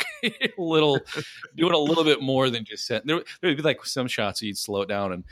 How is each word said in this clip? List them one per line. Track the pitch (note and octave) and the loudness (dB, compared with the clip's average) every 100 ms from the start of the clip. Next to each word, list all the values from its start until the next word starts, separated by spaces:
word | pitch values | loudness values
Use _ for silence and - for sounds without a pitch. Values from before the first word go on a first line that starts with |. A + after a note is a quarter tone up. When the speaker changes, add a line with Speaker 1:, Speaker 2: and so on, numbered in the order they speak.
| F5 | -8
Speaker 1:
<laughs> | D5+ | -4
a | A3 - C4 - | -6 -2 -6 -4
little, | E3 D#3+ D3+ C3+ - C#3 - | 0 4 4 2 0 -10 -10
Speaker 2:
<laughs> | - - C3+ | -14 -10 0
Speaker 1:
doing | F3 | 2
a | E3 | 4
little | D3 E3 | 4 4
bit | D#3 C3+ | 4 4
more | C3 C3 C3 | 2 2 2
than | A#2 | 0
just | G#2+ G#2+ - | -8 -10 -4
set." | A2+ | -4
There, | C#3 E3 - - | 0 -4 -4 -4
there | F#3 | -2
would | D3 | 2
be, | |
like, | D3+ A#2 | 0 -2
some | - C3+ B2 | -4 -4 -2
shots | - G#2 - | -2 -2 -2
you'd | G#2+ G2+ | -6 -6
slow | - G2+ | -4 -2
it | G2 | 0
down | G2+ G2 | -2 -2
and, | F2+ - | -4 -10